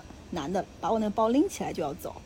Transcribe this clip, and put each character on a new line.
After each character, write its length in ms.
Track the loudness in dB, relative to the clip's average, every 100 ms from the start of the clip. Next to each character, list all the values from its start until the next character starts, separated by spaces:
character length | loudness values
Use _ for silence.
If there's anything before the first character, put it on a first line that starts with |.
| -4 -16 -8
男 200 | -6 -2
的 120 | -2 -2 -4
把 100 | 0
我 80 | 2
那 60 | 2
个 40 |
包 200 | 4 4
拎 180 | 6 4
起 160 | 0
来 80 | -6
就 80 | -2
要 120 | -4 -4
走。 200 | -10 -10